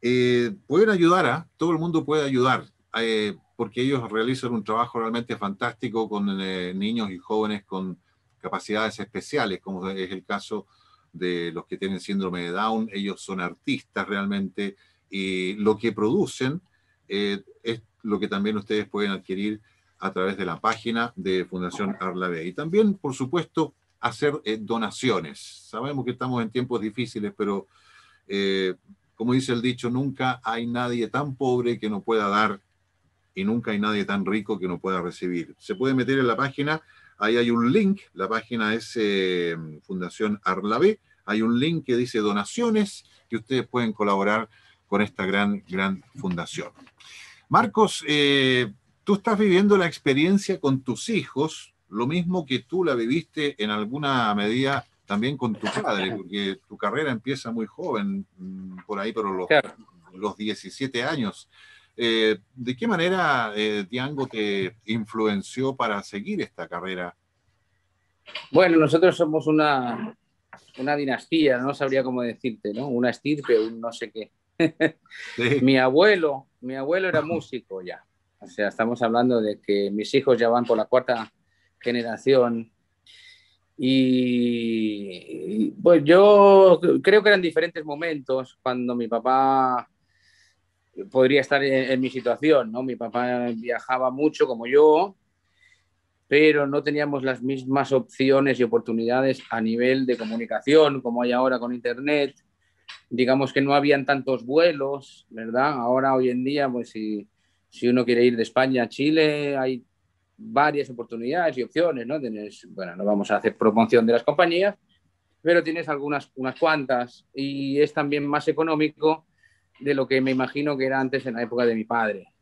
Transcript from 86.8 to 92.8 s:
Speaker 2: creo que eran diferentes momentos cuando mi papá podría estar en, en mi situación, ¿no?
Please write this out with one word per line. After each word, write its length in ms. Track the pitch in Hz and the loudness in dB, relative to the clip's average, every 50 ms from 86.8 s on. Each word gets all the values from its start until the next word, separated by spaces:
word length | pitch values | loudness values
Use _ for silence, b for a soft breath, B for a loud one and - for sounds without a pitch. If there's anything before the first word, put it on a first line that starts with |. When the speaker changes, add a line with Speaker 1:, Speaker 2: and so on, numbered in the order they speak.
| 175 180 139 135 - | 6 4 2 4 6
Speaker 2:
creo 200 | - 190 214 196 | 6 6 6 8
que 60 | 214 | 6
eran 140 | 208 196 180 | 4 4 4
diferentes 420 | 170 - 165 160 170 165 165 151 | 0 0 0 0 0 -4 -8 -8
momentos 720 | 151 147 143 165 170 160 147 131 - 131 131 131 127 _ _ _ | -8 -8 -6 -4 -6 -6 -6 -4 -2 -2 -2 -2 -6 _ _ _
cuando 320 | 131 127 127 123 123 123 | -4 -2 -2 -2 -2 -2
mi 140 | 120 117 113 | -4 -4 -2
papá 800 | 117 117 110 127 131 131 135 135 135 135 131 127 127 123 117 _ _ _ _ _ _ _ _ _ _ _ _ _ _ _ _ _ _ _ _ _ _ - 98 98 | -2 -2 0 2 4 4 4 4 4 4 4 2 2 -2 -4 _ _ _ _ _ _ _ _ _ _ _ _ _ _ _ _ _ _ _ _ _ _ -14 -14 -4
podría 300 | - 131 131 127 139 143 | 2 4 4 6 6 4
estar 220 | 131 - 147 139 139 | 2 2 0 0 2
en, 280 | 139 135 131 131 123 | 2 2 2 2 2
en 100 | 135 127 | 0 0
mi 100 | 131 127 | 0 -2
situación, 600 | - 131 117 120 117 - 143 156 160 139 120 110 | -4 -4 -2 -2 -2 0 4 4 4 4 4 0
¿no? 120 | 110 123 | -4 -6